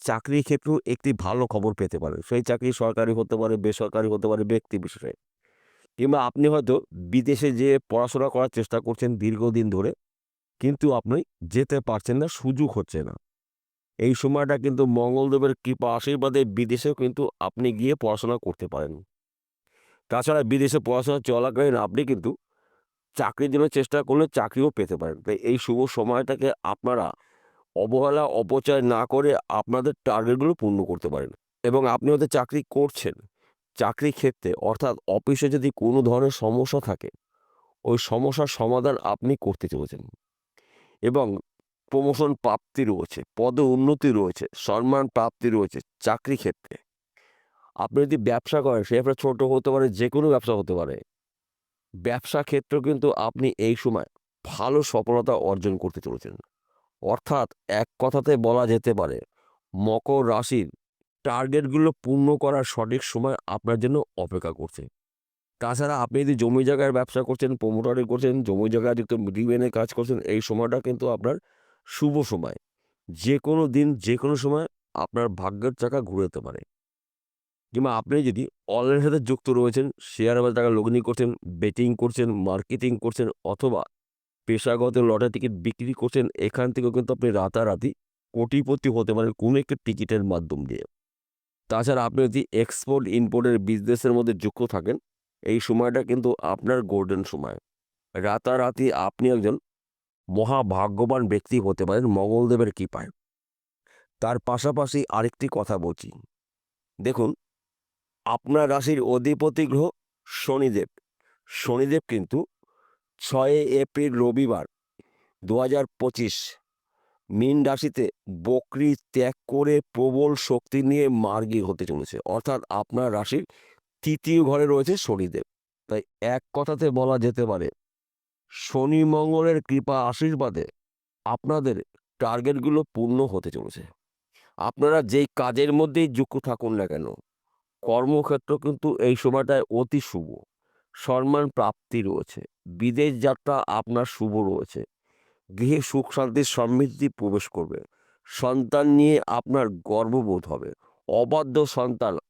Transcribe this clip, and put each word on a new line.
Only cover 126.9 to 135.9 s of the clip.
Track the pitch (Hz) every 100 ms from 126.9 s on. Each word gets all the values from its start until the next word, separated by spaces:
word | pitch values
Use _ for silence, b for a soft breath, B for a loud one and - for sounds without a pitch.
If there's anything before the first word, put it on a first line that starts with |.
বলা | 127 131 127
যেতে | 120 117 113
পারে, | 92 80 - _ _ _ _ _ _ _
শনি | - - 131 135 156 156
মঙ্গলের | 156 156 160 165 156
কৃপা | - 139 143 135
আশীর্বাদে | 123 120 160 143 127 110 - _ _ _ _ _ 101
আপনাদের | 123 139 156 131 101 - _ _ -
টার্গেটগুলো | 117 120 127 139 139 151 151
পূর্ণ | 113 117 127 135
হতে | 95 82
চলেছে। | 67 52 - 80 _ _ _ _ b b b
আপনারা | 110 - 147 160
যেই | 117 135 143 -
কাজের | 127 120 147
মধ্যেই | 147 156